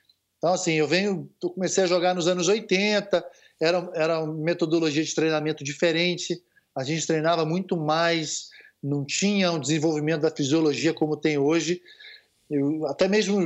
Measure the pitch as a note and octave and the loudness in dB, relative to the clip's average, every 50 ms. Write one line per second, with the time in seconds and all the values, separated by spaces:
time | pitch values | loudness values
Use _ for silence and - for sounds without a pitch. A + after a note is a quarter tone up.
0 | _ _ _ _ _ _ _ _ D#3 E3+ F#3 F3 - E3+ D#3+ D#3 D3+ C3+ E3 F#3 | _ _ _ _ _ _ _ _ -2 0 0 0 0 0 2 2 2 2 2 0
1 | G3+ G#3 F#3+ D#3+ C#3 - _ _ F3+ F3 - F#3 F#3 D#3+ - G3 F#3+ E3 F#3 E3+ | 0 0 -2 -4 -8 -12 _ _ -8 -8 -4 -4 -4 0 2 2 2 2 2 2
2 | F3 F3+ F3+ F3+ D#3 F3+ F3+ F3+ E3 F3+ G#3+ A3+ - - F3+ F#3+ G3+ G#3 G#3 G3+ | 2 2 0 2 0 0 0 2 2 2 0 0 0 0 0 0 2 2 0 0
3 | G3+ - F3+ E3+ - - - _ - _ _ - D#3+ E3 F3+ F3+ F3 - D#3 E3 | 0 0 0 -2 -2 -4 -14 _ -20 _ _ -2 0 2 2 0 -2 -4 -2 0
4 | D#3 E3 E3 D#3+ D#3+ D3+ D#3+ D#3 D3+ E3+ E3+ E3+ E3+ D#3 E3 E3 D#3+ D#3 C#3 D#3+ | 0 0 0 0 -2 -4 -4 -2 -2 -2 0 0 0 0 2 2 2 0 0 0
5 | D#3 D3 - E3 D#3+ D#3+ D#3 D3+ D3+ D#3 D3+ - C#3+ C#3+ C#3+ - F3 E3+ D#3+ E3 | -2 -2 0 0 0 2 2 0 0 -2 -4 -4 -6 -8 -4 0 0 2 2 2
6 | F3 F3+ E3+ F3 - - E3+ - _ _ _ _ _ _ - C3+ C3 C#3 E3 D#3 | 0 0 -2 -2 -4 -6 -6 -8 _ _ _ _ _ _ -8 -6 -4 -4 -4 -2
7 | - - D#3+ D#3 D3+ E3 E3+ E3 D#3 D#3 E3+ F#3+ F#3 - F#3+ E3 D3+ D3+ D#3 E3 | -2 0 0 0 2 2 2 2 0 0 -2 -2 -2 -2 -4 -2 0 0 0 2
8 | E3+ E3+ E3+ E3 D3+ D3 - - - - - - - - _ _ - C#3 C#3+ C#3+ | 2 0 0 0 -2 -4 -6 -8 -10 -14 -18 -20 -20 -20 _ _ -6 -4 -2 -2
9 | C3+ C#3 - - F#3+ G3+ G#3 G3 F#3 F3 E3+ D#3 B2 C#3 D#3+ D#3 D3 E3 D#3 D3+ | -4 -4 -2 0 0 2 2 2 2 2 0 0 0 0 0 2 2 0 0 0
10 | D3 D#3 E3 D3+ D#3+ D#3 D#3 D#3 C#3+ C3 D#3 E3 D#3+ D3 C3+ A#2 C#3 D#3+ D#3+ - | 0 0 0 0 0 0 0 0 0 2 2 2 4 2 2 2 0 0 0 0
11 | D#3 D3+ D3+ C#3+ - D#3 D3 C#3+ C#3 D3+ E3 E3 D3 D#3+ F3+ - - - - - | 0 -2 0 0 0 0 2 2 2 2 2 2 0 -2 -4 -4 -8 -14 -20 -20
12 | - - - - _ _ _ _ _ - D3+ C#3 C#3 C#3+ D#3+ D#3 D#3 C3+ - - | -20 -20 -20 -20 _ _ _ _ _ -4 -2 0 0 0 -2 -2 -4 -4 0 0
13 | F#3 F#3+ G#3 G#3+ G#3 F#3+ G#3 G3 E3+ | 2 2 2 2 2 2 0 0 2